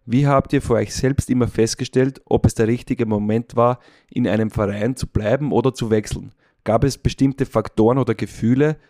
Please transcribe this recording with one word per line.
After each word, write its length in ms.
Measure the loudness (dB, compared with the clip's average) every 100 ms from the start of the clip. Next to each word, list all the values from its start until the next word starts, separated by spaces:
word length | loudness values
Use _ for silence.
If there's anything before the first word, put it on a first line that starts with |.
| -2
wie 220 | 0 2
habt 260 | 2 2
ihr 80 | -2
für 140 | 0 0
euch 180 | -2
selbst 360 | -2 0 0 0
immer 180 | 0 0
festgestellt, 720 | 0 0 -2 -4 0 0 -2 -2
ob 200 | 0 2
es 100 | 2
der 120 | 0
richtige 380 | -2 -4 -4 -2
Moment 500 | -2 0 -2 -2 0
war, 220 | 0 0 _ _ _
in 180 | -4 0
einem 220 | 0 -2
Verein 460 | -2 -2 -2 -4 -4
zu 120 | -4
bleiben 440 | -2 0 0 0
oder 220 | 0 0
zu 160 | -2 0
wechseln? 440 | 0 -2 -8 -12 -20 _ _
Gab 200 | -2 0
es 140 | 0 0
bestimmte 480 | -4 0 0 0 -2
Faktoren 520 | -2 -2 2 2 4
oder 180 | 0 -2
Gefühle, 640 | -6 -4 0 2 2 -2